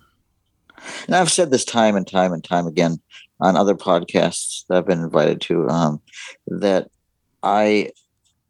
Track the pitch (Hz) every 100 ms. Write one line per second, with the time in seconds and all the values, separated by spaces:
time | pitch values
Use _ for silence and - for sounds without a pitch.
0 | _ _ _ _ _ _ _ - - -
1 | - 175 175 - 165 127 - 117 110 101
2 | 92 95 92 82 - 87 85 78 82 82
3 | _ - - - 90 85 98 92 95 87
4 | 87 95 85 - - - - 90 87 85
5 | 82 78 78 80 - 85 80 82 80 76
6 | _ - - - - 90 101 92 - _
7 | _ _ _ _ 98 104 107 104 87 -
8 | _ _ _ _ _